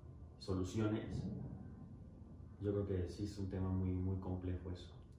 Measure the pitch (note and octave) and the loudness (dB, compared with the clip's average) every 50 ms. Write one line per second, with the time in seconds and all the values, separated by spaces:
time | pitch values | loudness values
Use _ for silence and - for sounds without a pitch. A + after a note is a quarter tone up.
0 | - - - - - - - - - - F#2+ F#2 F#2 - - A2 A2 G#2+ A2 A2+ | -12 -12 -12 -12 -12 -12 -12 -10 -2 0 2 2 2 2 4 4 4 6 4 4
1 | - - - - - - - - - - - - - - - - - - - - | 2 0 -2 0 0 0 -2 -2 -4 -4 -6 -6 -8 -8 -10 -10 -10 -12 -12 -12
2 | - - - - - - - - - - - - G2 G2+ G2+ G2+ G2 F#2+ G2 F2+ | -12 -12 -12 -12 -12 -12 -12 -12 -12 -12 -8 0 2 4 6 6 4 4 4 4
3 | F2+ E2+ - - G#2 G#2 - G2+ G2 F#2 F#2+ F#2 F#2 F#2 F#2 F#2 F#2 F#2 F#2 F#2 | 2 2 0 -2 -2 -2 0 0 -2 0 2 2 2 4 4 4 4 4 4 4
4 | F#2 F#2+ F#2+ F#2 - F#2 F#2 F2+ - F#2 F#2 F2 - F2+ F2 - - - - - | 4 2 2 2 2 0 0 0 0 0 0 0 -2 -4 -4 -6 -6 -10 -12 -14
5 | - - - | -14 -14 -16